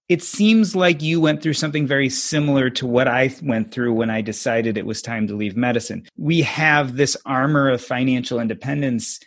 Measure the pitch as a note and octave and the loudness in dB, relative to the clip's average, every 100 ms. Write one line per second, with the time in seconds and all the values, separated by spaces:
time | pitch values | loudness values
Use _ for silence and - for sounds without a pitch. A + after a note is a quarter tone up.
0 | - E3+ - - G#3+ A3+ G#3 F#3+ F3+ D#3 | -2 -2 -2 0 4 4 2 2 2 2
1 | D#3 E3 D#3 D3+ D#3+ C#3+ D#3 D3+ C#3 C#3 | 0 2 2 2 -2 -2 -2 -2 0 2
2 | C3+ B2+ - D3+ D3 C#3 B2+ B2+ B2+ A#2+ | 0 -2 -4 -2 2 2 0 -2 0 2
3 | C3 B2 C3 - D3 A2+ G#2+ - A#2+ A2+ | 2 2 0 -2 -4 -2 -2 -2 0 0
4 | A2+ A2 A2 G#2 C3 A#2 A2+ G#2+ - G#2+ | 0 -2 -4 -4 -2 0 0 -2 -4 -8
5 | - A2+ G#2+ G#2 G#2+ G2+ B2 A#2+ - G2 | -6 -4 -4 -2 -4 -2 0 0 -2 -10
6 | - - D3+ E3 C#3 - D#3 D3 C#3 B2 | -12 -6 0 2 2 2 2 4 2 0
7 | C#3 - - C3 C#3 D3 C3+ B2 - B2 | 0 -2 -4 0 2 4 2 0 -2 -2
8 | C3 B2+ B2 B2 A2+ G#2 C3+ D3 C#3 A#2 | 0 0 -2 -2 -2 -4 -4 -2 -2 -2
9 | - - | -4 -10